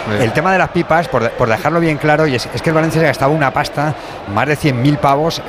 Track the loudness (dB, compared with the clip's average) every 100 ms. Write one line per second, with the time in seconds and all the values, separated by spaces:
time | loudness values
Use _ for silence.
0 | -4 -2 0 0 0 2 0 0 0 0
1 | 0 0 0 0 0 0 0 2 0 0
2 | 2 2 2 0 -4 -4 0 0 2 2
3 | 2 2 0 2 0 0 -2 -2 -4 -4
4 | -10 -12 -6 -2 0 0 0 2 2 2
5 | 2 2 0 -4